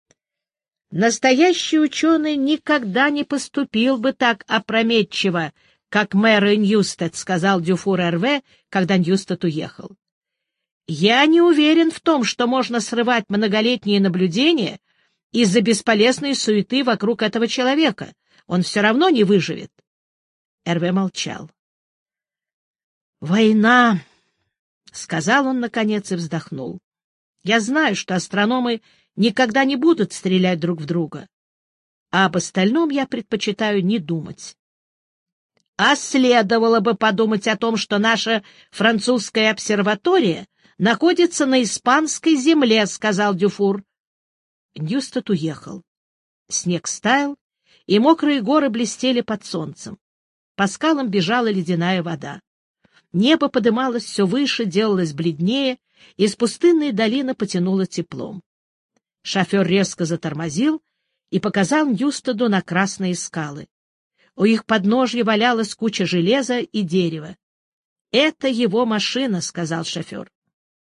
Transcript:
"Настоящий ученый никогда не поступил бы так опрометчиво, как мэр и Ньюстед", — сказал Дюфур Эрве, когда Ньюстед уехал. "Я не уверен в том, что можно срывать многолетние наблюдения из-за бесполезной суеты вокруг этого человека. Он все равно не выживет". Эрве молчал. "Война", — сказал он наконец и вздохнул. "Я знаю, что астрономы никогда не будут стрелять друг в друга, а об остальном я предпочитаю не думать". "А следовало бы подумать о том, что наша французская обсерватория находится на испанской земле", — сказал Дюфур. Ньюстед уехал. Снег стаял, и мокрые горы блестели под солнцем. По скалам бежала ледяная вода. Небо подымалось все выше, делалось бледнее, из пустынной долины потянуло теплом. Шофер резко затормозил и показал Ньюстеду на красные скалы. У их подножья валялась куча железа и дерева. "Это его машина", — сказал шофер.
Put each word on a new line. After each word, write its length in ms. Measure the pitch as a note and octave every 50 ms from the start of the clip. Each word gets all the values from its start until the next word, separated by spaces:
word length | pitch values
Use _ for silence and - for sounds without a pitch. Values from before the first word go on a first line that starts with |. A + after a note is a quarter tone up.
| _ _ _ _ _ _ _ _ _ _ _ _ _ _ _ _ _ -
"Настоящий 880 | - D#3 G#3+ A#3 A3+ - - C4 C4 B3+ E4 F#4 F4 - - - D#4+ D#4
ученый 560 | D4+ D4 - - - D#4+ E4 D#4 D4+ D#4 D4+
никогда 760 | C#4+ C4+ C#4 D#4 D4 - - D4+ C#4+ A#3+ G3 F3+ B3 C4+ D4
не 140 | D4 D4 D4
поступил 760 | - C#4+ C4+ - - - C#4+ C#4 - - G#3+ A#3 C4 C4+ A#3
бы 160 | G#3+ C4+ -
так 300 | - C4 A#3+ A#3 - - -
опрометчиво, 1040 | - A3+ - - G#3+ A3+ A3+ A3+ A#3 A3+ G3 - - - - G3 E3+ E3+ D#3+ D3+ - _ _ _ _ _ _ -
как 240 | - G#3 G#3 - -
мэр 320 | F#3+ G#3+ A3+ G#3+ G#3 G3+
и 120 | G#3 G#3 G#3+
Ньюстед", — 580 | G#3 G3 A3 G#3+ F#3+ - - - F3 D#3+ - -
сказал 440 | - - F#3 E3 E3+ G3 G3 F3+
Дюфур 380 | D#3+ E3+ F#3 E3+ - G3 F#3+ F#3
Эрве, 440 | F3+ E3+ E3+ E3+ F#3+ C4+ D4 C#4 - _ _ _ _ -
когда 280 | - G3 F#3 E3 G3 F#3
Ньюстед 460 | E3+ E3 F#3+ F#3+ - - F#3 - -
уехал. 520 | E3+ D3 D#3 - - - - - F#3+ G3 _ _ _ _ _ _ _ _ _ _ _ _ _ _ _ _ _ _ -
"Я 380 | E3 C#3 F3 G#3 A#3 C4 C#4+
не 160 | D4+ D#4+ E4+
уверен 500 | E4+ F4 D#4+ D4 D4+ D4+ D#4+ E4 E4 D#4+
в 80 | - -
том, 240 | - E4+ D#4+ C#4 A3+
что 240 | - - - B3 A#3+
можно 320 | B3+ C4 A#3 F#3 A#3+ A#3
срывать 460 | A3 - A#3+ A3+ A#3+ A#3+ B3 A#3 G#3 -
многолетние 680 | G3+ G#3 A3 G#3 F#3+ G#3+ A3 A#3+ B3 - - G3+ G3+ G3+
наблюдения 800 | G3 F#3+ E3 F3+ F#3 F3+ D#3+ A3 C4+ E4 F4 C#4+ G3 C#3 G#2 - _ _ _ _ _ _ _ _ _ _
из-за 300 | - A3+ A#3+ F#3+ F3+ A#3+
бесполезной 720 | G3 A3+ A3+ - - A#3 A3 G#3 G#3+ B3+ B3+ - C#4+ C#4 C4+
суеты 480 | - - A3+ G#3+ G3+ G3 - B3 C4+ C#4
вокруг 380 | B3 A3+ F3+ G#3 G#3 A#3 - A3+
этого 240 | G#3 - A#3 A#3 A3+
человека. 680 | - C4 B3 B3+ C4+ D4+ D#4+ C4+ - - - - - _ _ _ _ _ _ -
Он 140 | F3 F3+
все 200 | F3 - - G#3
равно 280 | G3+ G#3+ A3+ C4+ E4+ F#4+
не 140 | D#4+ A#3 G#3
выживет". 480 | F3+ G#3 F#3 D3+ - - - G3+ - _ _ _ _ _ _ _ _ _ _ _ _ _ _ _ _ _ _ -
Эрве 280 | E3+ E3+ E3+ E3+ F3
молчал. 580 | F3+ G3 G3 F#3 - - - D#3 - - - - _ _ _ _ _ _ _ _ _ _ _ _ _ _ _ _ _ _ _ _ _ _ _ _ _ _ _ _ _ _ _ _ _ -
"Война", — 800 | - D3+ F3+ A3 A3+ G#3+ A3 G#3+ G#3 A3+ B3 B3 B3 A#3 G#3 E3 - _ _ _ _ _ _ _ _ _ _ _ _ _ _ _ _ -
сказал 560 | - - - - - D#3+ D3 F#3 B3 C#4+ C#4 C4
он 120 | C4 B3+
наконец 520 | A#3+ A3+ - A#3 A3 G#3+ G#3+ G#3 G3+ -
и 40 | F#3+
вздохнул. 640 | E3+ E3+ D3 E3+ D#3+ - - D#3+ C3+ C3 - F3+ F3+ _ _ _ _ _ _ _ _ _ _ _ _ -
"Я 160 | F3 A3 A#3
знаю, 360 | G3+ A3+ C4+ D#4 D#4 B3 G3
что 200 | - - - F#3
астрономы 680 | F3+ - - - G3+ G#3 A3 B3+ B3+ A#3+ A#3+ A#3 A3+ _ _ _ _ _ _ -
никогда 500 | - G3+ - G3 - C4 A3+ G#3+ C4+ C4+
не 100 | C4+ C#4
будут 380 | B3 C#4 E4 E4 E4 G3+ - -
стрелять 460 | - - F#3+ F#3 F#3 F#3 F3+ F#3 D#3+
друг 220 | D#3+ E3+ F3 E3
в 40 | D3+
друга, 420 | C#3 E3+ F3 D#3+ C#3+ - C#3+ G#2+ - _ _ _ _ _ _ _ _ _ _ _ _ _ _ _ -
а 140 | - F#3+ F#3+
об 120 | F#3+ F#3+ F3+
остальном 520 | - - - F#3+ F#3 G#3 B3 D#4+ E4+ D4+
я 160 | C#4 C#4+ C4+
предпочитаю 800 | - - A#3 - - A#3 G3+ - G#3+ G3+ - A3 G#3+ G#3 G3+ F3
не 160 | F#3 A3 A#3
думать". 580 | D#3 D3 E3+ D#3+ D3 - - - - - - _ _ _ _ _ _ _ _ _ _ _ _ _ _ _ _ _ _ _ _ _ _ _ _ -
"А 180 | G3 B3 C#4+
следовало 840 | C#4 - - - C4+ B3+ B3 A#3+ A#3 A3 F3+ A#3 A3+ A3+ A3+ A3+ A3+
бы 160 | F#3+ A#3 A3+
подумать 520 | - A3 A3 G3+ G3+ A3+ G#3+ A3 G3+ - A3+
о 100 | G#3+ G#3
том, 180 | A#3 A#3 A3+
что 240 | G#3+ - - G#3 G3+
наша 440 | G#3 A3+ A3+ A3 - A3+ A3+ G#3 - - - - _ _
французская 800 | - - G3+ A3+ A#3 G3+ - A#3+ B3+ A#3 G3+ - - A3 A3 A3
обсерватория 960 | G#3+ - - - G#3+ G3+ G3 G#3 G#3+ G3+ - F4 F#4 F#4 C4 F#3 D#3 G3 G3 _ _ _ _ _ _ -
находится 680 | F3 A3 A3+ - D#4 E4+ F4+ F4 F4 E4+ - - D4
на 160 | C4 C4 C4
испанской 760 | A#3+ G3 - - - B3 B3+ D4+ D#4 D4 - - - E4 D#4+
земле", — 500 | C4+ B3 D#4 E4 D4+ C4+ A#3 A3 A3 G#3 F#3+
сказал 480 | - - - G#3+ G3 F#3 G#3 G#3 G3
Дюфур. 480 | E3 G3 G3+ - - G3+ G3 G3 G3+ - _ _ _ _ _ _ _ _ _ _ _ _ _ _ _ _ _ -
Ньюстед 540 | - D#3 D#3 A3+ C#4 C4 - - B3+ - -
уехал. 540 | G3+ D#3 D#3 D#3+ C#3 - - - - G3 - _ _ _ _ _ _ _ _ _ _ _ _ -
Снег 380 | - - - F3 F3 D#3+ - -
стаял, 500 | - - - G#3 B3+ C#4+ C#4+ C#4+ C#4+ _ _ _ _ _ _ _ _ _ _
и 140 | - F#3 G#3+
мокрые 420 | A3+ D4 E4 D#4+ D4+ D4 C#4+ C4+
горы 280 | G3+ G3+ C#4+ D#4 D4 C4+
блестели 520 | G#3+ A3+ A#3+ - - - - C4 B3+ A#3+
под 240 | - - A3 G3+ -
солнцем. 520 | - - E3+ D#3 D3 C#3+ - - - - - _ _ _ _ _ _ _ _ _ _ -
По 120 | - G3+ G3
скалам 420 | - - - D#4 D#4+ C#4 C4 G#3+
бежала 400 | F#3 G3+ E3 F3+ A#3 B3 A#3+ A3+
ледяная 520 | G3+ F#3+ E3 E3 F3+ E3 E3+ F3+ F#3+ F3+
вода. 400 | D#3+ E3+ E3 C#3+ C#3 C#3 C#3+ F3+ _ _ _ _ _ _ _ _ _ _ _ _ _ _ -
Небо 340 | F3 G#3+ C4+ D#4+ D#4 D4 C4+
подымалось 560 | - B3+ G#3 A#3 G#3+ A#3+ C4 C4 A#3 A#3+ -
все 220 | - - - G3+
выше, 400 | F3+ G3+ C4+ C#4+ B3+ - - A#3
делалось 480 | F#3+ D#3 G3+ A3 A3 G3+ F#3 F3+ D#3 C#3+
бледнее, 640 | C#3+ E3 F3 D#3+ C#3+ E3+ F#3+ B3 C#4 C#4 C4 B3+ - _ _ _ _ - - _ -
из 180 | G3 G#3 -
пустынной 560 | - A#3+ - - - - F4 E4+ D#4+ D4 C#4+
долины 440 | G#3+ F#3+ A3 G#3+ A#3 C#4 C#4+ B3+ C4
потянуло 500 | - G#3+ G3 - F3+ F3 F#3 F#3+ F#3+ F#3+
теплом. 560 | - - - E3 - - C3 A#2+ - G#3+ F#3 - _ _ _ _ _ _ _ _ _ _ _ _ _ _ _
Шофер 440 | - - - G3 F3 - - G3 F#3
резко 400 | - F#3 G3 F#3+ - - - F3
затормозил 760 | D#3 E3+ E3 - D#3+ C#3+ D3+ E3 E3 C#3 E3+ B3+ D#4 D#4 D4+ _ _ _ _ _ _ _ _ _ -
и 80 | - G3
показал 480 | - G#3 - G3+ F#3+ D#3+ C#4+ D#4 D#4 C#4+
Ньюстеду 640 | A3+ F3 B3+ D4 C4+ - - C4+ A#3+ G3+ B3 A3+
на 120 | G3+ F#3
красные 540 | - - E3 F3+ G3 F#3+ - - F#3+ F#3 F3+
скалы. 520 | - - - - E3 D3+ D3 C#3+ D3 - _ _ _ _ _ _ _ _ _ _ _ _ _ -
У 80 | - F#3+
их 220 | A3 A3+ G#3+ -
подножья 580 | - A3 A3 F#3 G3+ A3+ C4 C4 A3 A#3 A#3+ A3+
валялась 500 | A3 A3 G#3 A3+ B3 A#3+ A3 A3 - -
куча 320 | - A3 A3+ - - F#3
железа 540 | D#3+ F3+ F3 E3 F#3+ A#3+ C#4 B3 B3 B3 B3
и 220 | G#3 - - A3
дерева. 560 | G3+ D#3 E3+ F#3+ F3 E3 E3 D#3 D3+ E3+ F#3+ _ _ _ _ _ _ _ _ _ _ _ _ _ _ -
"Это 360 | - A#3+ D4 D#4 - - - C4+
его 380 | B3+ A3+ A#3+ G3+ F3 A#3 B3+
машина", — 540 | A#3 A3 G#3 - - - B3 C#4 B3+ G3 F3
сказал 440 | - - - F3 E3+ D3+ E3 E3 D#3+
шофер. 440 | - - E3+ D#3+ - - - F#3 _ _ _ _ _ _ _ _ _ _ _ _